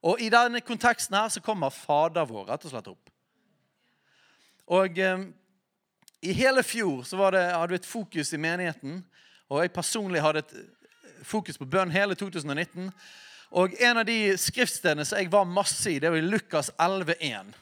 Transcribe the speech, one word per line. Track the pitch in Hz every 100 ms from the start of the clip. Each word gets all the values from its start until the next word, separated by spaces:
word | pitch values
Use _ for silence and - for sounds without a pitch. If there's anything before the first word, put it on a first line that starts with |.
| 165
Og | 233
i | 220
denne | 233 240 240
konteksten | - 233 240 233 - 196
her | 220
så | 208
kommer | 202 208 139
Fader | - - 147 160 165 147
vår | 110 98
rett | 139
og | 160
slett | 127 101
opp. | 90 _ _ _ _ _ _ _ _ _ _ _ _ _ _ _ _ - 180
Og, | 190 170
eh, | 190 185 190 156 _ _ _ _ _ _ _ _
i | 170
hele | 156 262 262
fjor | - 226 196 135
så | 123 185
var | 196 190
det, | 175
hadde | 175 170
vi | 180
et | -
fokus | 233 202 170 143
i | 156
menigheten, | 160 175 175 151 139 175 180 _ _ _ _
og | 139
jeg | 175
personlig | 180 170 226 196 175
hadde | 156 156
et | 147 - - _ _ _ - -
fokus | 147 214 185 151
på | 135
bønn | 180 185
hele | 175 202 185
to | 196
tusen | 175 147
og | 143
nitten. | 175 175 190 - - - - - -
Og | 180 185 185
en | 240 233
av | 220
de | 226 208 190
skriftstedene | - - 247 - 175 151
som | 147 208
jeg | 185
var | 202
masse | 185 180 196 - 214
i, | 143
det | 160
var | 165
i |
Lukas | 160 214 - 156 143 -
elleve | 170 190 165 170 156
en. | 107 95 -